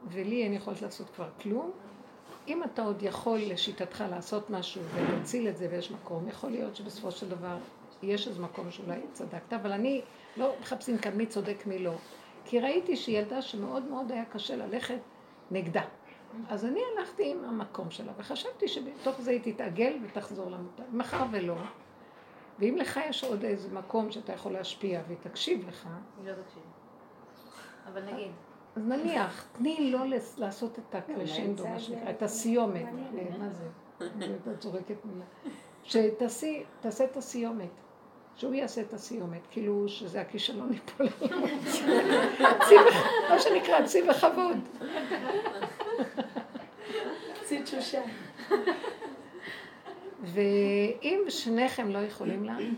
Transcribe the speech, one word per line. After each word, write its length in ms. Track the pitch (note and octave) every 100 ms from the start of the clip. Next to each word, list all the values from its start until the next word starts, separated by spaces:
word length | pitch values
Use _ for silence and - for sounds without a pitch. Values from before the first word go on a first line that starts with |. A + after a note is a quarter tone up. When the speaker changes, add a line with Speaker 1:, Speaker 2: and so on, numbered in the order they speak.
| F#3
Speaker 1:
ולי 320 | F3+ F#3+ A#3+
אין 100 | G#3+
יכולת 280 | G3+ G3+ G3+
לעשות 260 | G3+ - G3+ -
כבר 140 | E3 -
כלום." 300 | G3+ A3 E4+ F#4+ - - - - - - -
אם 160 | D#4+
אתה 200 | D#4+ - A3
עוד 180 | G3+
יכול 360 | G3 F3 - A3+
לשיטתך 640 | G#3 F3 - G3 F3+ - G3+
לעשות 400 | F3 F3 G#3+ G#3
משהו 320 | F#3+ F3+ F#3+ E3
ולהציל 540 | - - - - B3 A3
את 100 | E3+
זה 100 | F3
ויש 200 | F3 F3
מקום, 360 | G3+ - E3+ F#3+
יכול 240 | - -
להיות 240 | A3+ D3+ G#3
שבסופו 360 | G#3 - G3+
של 180 | F3 G3
דבר 280 | F3+ F3+ F3 - - - -
יש 240 | F#3+ G3+ B3
איזה 140 | F3
מקום 300 | F3 - F3
שאולי 280 | F3+ F3+ F3 D4
צדקת, 400 | - E3 E3+ -
אבל 180 | A#3 G3+
אני 300 | G3 B3 C4+ - - - -
לא 160 | C4 C4+
מחפשים 360 | - C4 - A3+
כאן 160 | G#3+ G3
מי 80 | A3+
צודק 380 | G#3 G3+ G3+ G#3
מי 140 | F#3
לא, 140 | F3+ E3 - - - - -
כי 140 | A#3+
ראיתי 360 | C4 E4 F4 C#4
שהיא 220 | - G#3+
ילדה 220 | G#3 B3+
שמאוד 420 | C4 G#3+ G3+ C4
מאוד 280 | C4 C4 B3+
היה 140 | B3 A3+
קשה 300 | G#3+ - B3+
ללכת 440 | G#3 A3 - B3 - - - - -
נגדה. 300 | F#3+ E3+ F3 D#3+ - - - - A3+ A3+
אז 160 | G#3+ A#3
אני 140 | D#4+ B4 G#4+
הלכתי 340 | F4+ - D4
עם 120 | F4
המקום 480 | B3 A3+ G3+ - F3
שלה, 200 | - G#3+ G3+
וחשבתי 500 | G#3 - A#4+ B4+ F#4+
שבתוך 540 | C#4+ B3+ C#4+ C4 C4+
זה 100 | A#3+
היא 220 | B3 A#3+
תתעגל 400 | G#3 - E3+ A#3+ C#4+
ותחזור 480 | G#3 G3+ G3 G3 F#3
למוטה. 320 | F3+ F3+ - B3+
מאחר 320 | A#3 B3 D4 B3+
ולא, 240 | G#3+ F3 E3+ G3+ - - - - - - - - -
ואם 160 | G#3 D#4+
לך 200 | C4+ C#4 D#4
יש 140 | -
עוד 200 | C4 G#3
איזה 300 | A3 G3+ F#3+
מקום 380 | F#3+ F#3+ A3+ G#3+
שאתה 220 | G#3+ -
יכול 180 | F#3 G3+
להשפיע 480 | F#3+ F#3 - G3+ F3 D#3+
והיא 100 | E3+
תקשיב 460 | F3 - - F4 F3+
לך, 180 | F3 F3 E3+ - G#3
Speaker 2:
היא 100 | F#3+
לא 20 | F#3+
תקשיב. 200 | F#3 - E3 - - - - - - - - - - - F#3+
אבל 80 | F#3+
נגיד. 300 | G3 A3 G3 E3+ - - - -
Speaker 1:
אז 80 | A3
נניח, 640 | C4+ E4 D4+ F#3+ F3 -
תני 400 | - C4 D#4 C#4
לו 120 | B3+ C4
לס-, 340 | B3+ - -
לעשות 400 | G3+ G3 A3+ -
את 160 | A3+ -
הקרשנדו, 680 | - C#4 D#3+ D3+ G#3 G3+
Speaker 3:
לא, 60 | -
Speaker 1:
מה 100 | A3+
Speaker 3:
זה 60 | A3+
Speaker 1:
שנקרא, 240 | A#3 A3+
את 100 | -
Speaker 3:
זה 60 | G#3+
Speaker 1:
הסיומת. 580 | - A#3 A#3 A3 F3+
Speaker 3:
מעניין. 500 | E3 B3 C4 G#3 F3+
Speaker 1:
אה, 40 | F3+
מה 120 | G3+
זה? 160 | F3 E3 - - - F3 G#3+ F#3+ G3 A#3
את 100 | G#3+
זורקת 440 | G#3+ F#3 F3+ G#3 A3
מילה. 200 | F#3 F3+ - C#4+ - - -
שתעשי, 800 | - A3+ G#3+ A3 A#3+ - D#4 D4 - -
תעשה 240 | A3+ G#3
את 140 | C4 C4+
הסיומת. 520 | B3+ B3 A#3 A3+ F3+ - - - - - - -
שהוא 180 | C4
יעשה 280 | C4 C4 -
את 120 | G#3+
הסיומת, 480 | G#3+ - A#3 F3 E3+ -
כאילו 380 | - G#3 G3+ G3+
שזה 320 | G3+ G3 F#3+
הכישלון 520 | F3+ - - G#3+ B3
ייפול 340 | A3 - - C#4 -
עליו. 260 | C4+ - -
<laughs> 1200 | D4 - E4 C#4+ A#3+ - A#3+ - - C4 C4 C4+
צי 80 | G4+ A#4
בח-, 420 | - - - -
מה 100 | F4
שנקרא, 460 | - F#4 - D#4+ -
צי 160 | F#4
בכבוד. 560 | F4 C4+ E4+ F#4 F4+ D#4+ - - C#4 D#4+ C4+ F#4+ B3+ G4+ G#4+ G4 - - G#4+ A#4 C4 - - C4+ - A#3+ - - G#4+ A4 - - - - -
Speaker 3:
צי 180 | C#4+
תשושה. 380 | - C4 - C4+ A#3+ - - - - G4 - E4+ A4+ - - C4+ - F4+ - - - - - - F#4+ -
Speaker 1:
ואם 960 | G3 F3+ G3+ G3+ G3+ G3+ G#3 - C#4+ F#4+ F#4
שניכם 600 | - A#3 A3+ B3+ C4 A3
לא 80 | G3
יכולים 440 | G#3+ - F3+ F#3+
לה 140 | G#3+ A#3 A3